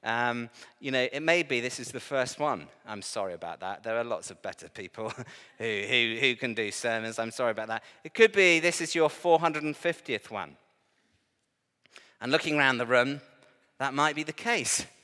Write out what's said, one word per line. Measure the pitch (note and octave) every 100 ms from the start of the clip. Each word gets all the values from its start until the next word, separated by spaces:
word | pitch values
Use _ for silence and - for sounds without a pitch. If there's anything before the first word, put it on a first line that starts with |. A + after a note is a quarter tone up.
Um, | A2+ A#2 B2 A#2+ A#2 - - _
you | C#3
know, | C3 B2+
it | C#3
may | D#3+ F3
be | D3+ B2+
this | B2 -
is | A#2+
the | B2+
first | - C#3 B2+ -
one. | D3 A2 C#2+ - -
I'm | G#2
sorry | F#2+ A#2 F#2+
about | E2+ E2+ E2+
that. | F#2 G2+
There | A#2 A2+
are |
lots | A#2 A#2 -
of | F#2
better | G2 F#2 E2+
people | - F#2 - A2 - A#2+
<laughs> | - - _
who, | A2+ G#2 G#2
who, | B2 A#2 A2+
who | C3+ A#2+
can | B2+
do | A2 G#2+
sermons. | - A#2+ A2+ A2 A2
I'm | A2+
sorry | - B2
about | G#2+ A2
that. | A2 - -
It | D#3+
could | - A3+
be | G#3 F#3 E3
this | E3 E3+
is | D#3+
your | E3 D#3
four | - F3 D#3+
hundred | E3 D3+
and | D3+
fiftieth | D3 E3+ E3 - A2+ -
one. | G#2+ E2 C2+ _ _ _ _ _ _ _ _ _ _ _ _ _ - - _
And | A#2+
looking | D3+ E3 D3
around | C#3 B2
the | A#2
room, | B2 B2+ C#3+ - _ _ _ _ _
that | C#3
might | C3+ D3+
be | D3+
the | D3+
case. | - A#3 A#3 A#2+ - - _